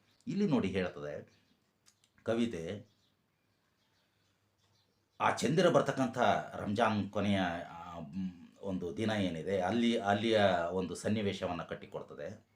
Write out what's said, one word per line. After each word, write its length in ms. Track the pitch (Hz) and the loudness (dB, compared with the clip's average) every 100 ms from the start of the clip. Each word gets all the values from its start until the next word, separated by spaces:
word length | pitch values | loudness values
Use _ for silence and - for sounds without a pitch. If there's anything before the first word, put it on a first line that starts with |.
| _ _ - | _ _ -8
ಇಲ್ಲಿ 200 | 185 202 | -2 0
ನೋಡಿ 200 | 127 95 | 2 0
ಹೇಳ್ತದೆ 680 | 95 87 73 73 73 - _ _ _ _ _ _ _ _ _ | -2 -4 -6 -10 -10 -14 _ _ _ _ _ _ _ _ _
ಕವಿತೆ, 680 | - 113 113 85 82 101 - _ _ _ _ _ _ _ _ _ _ _ _ _ _ _ _ _ _ _ _ _ _ _ | -4 -2 -2 -4 -8 -10 -12 _ _ _ _ _ _ _ _ _ _ _ _ _ _ _ _ _ _ _ _ _ _ _
ಆ 140 | 107 - | 0 2
ಚಂದಿರ 340 | 123 160 175 | 2 4 6
ಬರ್ತಕ್ಕಂಥ 480 | 139 139 - 123 123 110 85 - - | 6 4 0 0 4 4 4 0 -6
ರಂಜಾನ್ 540 | 92 104 113 107 95 | -4 2 2 2 -2
ಕೊನೆಯ, 300 | 107 101 98 90 85 76 | -2 2 2 2 -2 -8
ಆ, 300 | 85 87 85 | -12 -12 -12
ಮ್, 320 | 78 90 92 87 82 - | -10 -6 -6 -8 -18 -12
ಒಂದು 360 | 98 92 87 82 | -6 -4 -6 -2
ದಿನ 120 | 110 | -2
ಏನಿದೆ, 520 | 107 92 82 78 98 | 0 -2 -2 -2 0
ಅಲ್ಲಿ, 360 | 90 117 117 117 | 2 2 2 2
ಅಲ್ಲಿಯ 440 | 101 104 113 107 101 90 85 | 2 2 4 4 6 4 0
ಒಂದು 240 | 92 87 85 | -2 -2 -4
ಸನ್ನಿವೇಶವನ್ನ 680 | 110 107 101 95 92 87 | -2 0 0 -2 -4 -4
ಕಟ್ಟಿಕೊಡ್ತದೆ. 840 | 82 82 - 76 - 69 76 107 _ | -6 -10 -10 -12 -12 -10 -10 -12 _